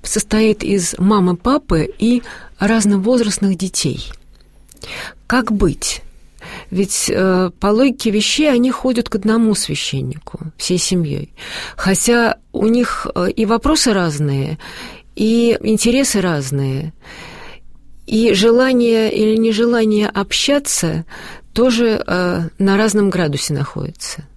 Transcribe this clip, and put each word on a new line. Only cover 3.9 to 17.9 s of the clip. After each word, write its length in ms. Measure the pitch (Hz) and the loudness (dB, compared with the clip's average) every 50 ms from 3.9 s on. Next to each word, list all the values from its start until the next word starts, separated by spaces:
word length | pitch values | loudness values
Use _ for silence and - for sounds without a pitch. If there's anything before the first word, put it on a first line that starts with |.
| 131 135 - - - - - - - - - - _ - - - - - - - - - - - - - - | -4 -4 -10 -12 -14 -18 -20 -20 -20 -20 -20 -20 _ -20 -20 -20 -20 -20 -18 -16 -14 -14 -14 -14 -16 -20 -6
как 240 | - 240 254 240 220 | 0 0 0 0 0
быть? 520 | 220 202 202 170 135 - - - - - - - - - - - _ - - - - - - - | 0 2 2 0 0 -2 -6 -8 -8 -8 -12 -16 -20 -20 -20 -20 _ -20 -20 -18 -18 -18 -14 -6
Ведь, 380 | 185 180 196 190 - - - - | -2 -2 -2 -2 -2 -4 -2 -2
э, 420 | - - 185 190 185 180 185 175 - _ | 0 0 2 2 2 2 0 -2 -2 _
по 100 | - 202 | 0 2
логике 420 | 208 220 262 277 240 - - 226 | 4 4 4 2 2 0 -2 0
вещей 420 | 196 214 208 - - - 311 302 | 0 0 0 0 0 2 2 2
они 180 | 262 240 240 262 | 4 4 2 2
ходят 380 | 233 - - 262 247 240 233 - | 0 0 -2 0 0 0 -2 -2
к 60 | - | -4
одному 400 | 214 190 214 220 226 233 220 202 | -2 0 2 2 2 2 2 2
священнику 1000 | - - - 151 139 - - - 135 135 127 - 151 - - - - 156 160 - - | 0 -2 -4 -4 -6 -4 -4 -4 -4 -4 -6 -8 -10 -14 -14 -14 -12 -12 -12 -12 -10
всей 180 | - - 180 | -2 -2 0
семьей, 560 | 175 - - 185 180 170 147 143 143 147 - - - - - - - - - - | 0 0 0 0 0 0 -2 -4 -6 -8 -10 -14 -18 -16 -14 -12 -12 -12 -12 -10
хотя 640 | - - 190 190 185 - - 240 240 233 226 - - _ _ | -4 0 0 0 2 2 2 4 4 4 2 0 -4 _ _
у 140 | _ - - | _ -2 0
них, 400 | 220 233 247 240 - - - - - - | 2 2 2 2 0 -2 -6 -8 -6 -4
э, 160 | - 180 185 | -2 -2 -2
и 160 | - - 220 | 0 0 0
вопросы 480 | 202 226 226 - 285 311 320 - 254 214 | 2 0 0 2 2 2 2 2 2 2
разные, 640 | 196 180 165 147 143 151 147 139 139 135 151 156 - - - - - - - - - - - - | 2 0 0 0 0 0 0 0 0 -2 -4 -6 -8 -10 -16 -16 -16 -16 -16 -18 -20 -20 -20 -4
и 400 | - 214 220 226 233 233 233 226 - | -2 0 2 4 4 4 4 2 2
интересы 580 | - - 220 208 - 233 247 269 277 269 - 202 | 0 0 0 2 2 2 2 2 2 2 0 0
разные, 720 | 180 180 165 147 135 131 143 139 139 135 131 135 151 160 - - - - - - - - - - - - - - - - - - - - | 0 0 0 -2 -4 -4 -4 -2 -2 -2 -2 -4 -6 -8 -12 -14 -20 -20 -20 -18 -18 -18 -18 -18 -18 -18 -18 -18 -20 -20 -20 -20 -20 -20